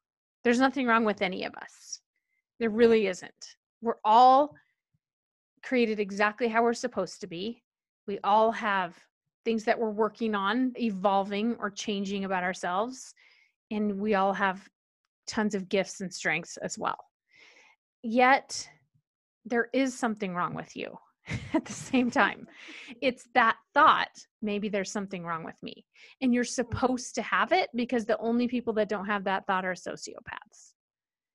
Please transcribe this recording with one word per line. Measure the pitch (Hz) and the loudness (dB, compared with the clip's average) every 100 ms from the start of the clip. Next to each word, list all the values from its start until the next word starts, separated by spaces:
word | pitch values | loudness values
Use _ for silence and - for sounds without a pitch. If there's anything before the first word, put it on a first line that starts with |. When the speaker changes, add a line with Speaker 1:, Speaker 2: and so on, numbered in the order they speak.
| _ _ _ _ | _ _ _ _
Speaker 1:
There's | 233 240 | 2 4
nothing | 269 277 247 | 2 2 2
wrong | 226 | 2
with | 214 202 | 2 0
any | 190 190 | -2 -4
of | - - | -8 -10
us. | - - - - _ _ _ _ _ - | -18 -20 -18 -20 _ _ _ _ _ -6
There | 226 | -2
really | 214 233 226 190 | 4 6 6 2
isn't. | 180 - _ - - _ _ | -4 -12 _ -20 -20 _ _
We're | 226 - | -6 -2
all | 214 226 254 262 294 - _ _ _ _ _ _ _ _ _ _ | 6 8 10 8 4 -2 _ _ _ _ _ _ _ _ _ _
created | - 254 226 214 | -2 2 2 0
exactly | 202 196 208 208 233 | -2 0 0 0 0
how | 220 | 2
we're | 233 | 2
supposed | 233 247 208 175 - | 0 -4 -4 -4 -6
to | 190 | -12
be. | 170 208 233 _ _ _ _ - | -8 -10 -10 _ _ _ _ -10
We | 202 | -4
all | 196 214 220 | 2 4 4
have | 202 220 196 175 - _ _ _ _ | 2 0 0 -2 -8 _ _ _ _
things | 233 226 | -2 0
that | 240 - | 0 0
we're | 220 | 0
working | 208 214 214 226 | 0 -2 -2 -2
on, | 208 196 240 254 240 | 0 0 0 0 -2
evolving | 226 190 196 196 196 202 226 233 | -4 0 2 2 0 -2 -2 -2
or | 208 | -6
changing | 202 - 196 196 202 | -6 -6 -4 -4 -4
about | 190 185 | -4 -2
ourselves. | 180 175 180 180 240 254 - - _ _ _ _ - | -2 -4 -4 -2 -4 -8 -18 -20 _ _ _ _ -8
And | 214 208 196 | -4 -2 -2
we | 214 | 0
all | 196 196 | 2 2
have | 196 196 190 - _ _ _ _ _ - | 2 0 -2 -10 _ _ _ _ _ -8
tons | - 214 | -2 -2
of | 202 185 | -2 -2
gifts | 196 180 - | -2 -2 -6
and | 185 | -10
strengths | - 180 156 - - | -6 -4 -4 -6 -10
as | - - | -10 -6
well. | - - - _ _ _ - - _ _ _ _ | -6 -6 -10 _ _ _ -20 -20 _ _ _ _
Yet, | 233 233 254 277 - - - _ _ _ _ _ _ _ | -2 4 6 4 0 -12 -14 _ _ _ _ _ _ _
there | 220 233 226 | -4 -2 0
is | 254 269 - | 0 -2 -2
something | 233 214 190 | -4 -4 -6
wrong | 175 160 | -4 -4
with | 160 165 - | -6 -10 -12
you | - - _ _ - | -12 -14 _ _ -10
<laughs> | - - | -10 -4
at | - | -4
the | - | -4
same | 214 - 262 240 | -12 -2 0 2
time. | 262 196 - - | 4 2 0 -14
Speaker 2:
<laughs> | - - - - 247 | -20 -20 -18 -18 -4
Speaker 1:
It's | 269 - - | -4 -4 -2
that | 254 226 - _ | 2 2 2 _
thought, | 285 302 175 - - - _ | 6 6 6 0 -8 -20 _
"Maybe | 208 208 208 | -6 -4 -2
there's | 202 185 | -4 -4
something | 214 196 185 | -6 -6 -8
wrong | 170 165 | -6 -8
with | 170 - | -8 -14
me." | - - _ _ - - | -14 -16 _ _ -20 -4
And | 262 | 0
you're | 240 | 2
Speaker 2:
Mm-hmm. | 240 - 240 - | 0 -4 -6 -2
Speaker 1:
supposed | 254 247 - | -2 -2 -6
to | - | -8
have | 208 185 220 | -2 0 2
it | 370 - | 2 0
because | 233 240 240 | -2 -2 -2
the | 214 - | 0 -2
only | 226 240 240 | 0 0 0
people | 247 233 | -2 -2
that | 214 208 | -2 0
don't | 208 196 | -2 -4
have | 202 | -4
that | 190 190 196 | -2 -2 -2
thought | 185 | -2
are | 185 | -2
sociopaths. | 180 190 - - - - - - _ - _ _ _ _ _ _ | -6 -10 -12 -12 -16 -16 -16 -16 _ -20 _ _ _ _ _ _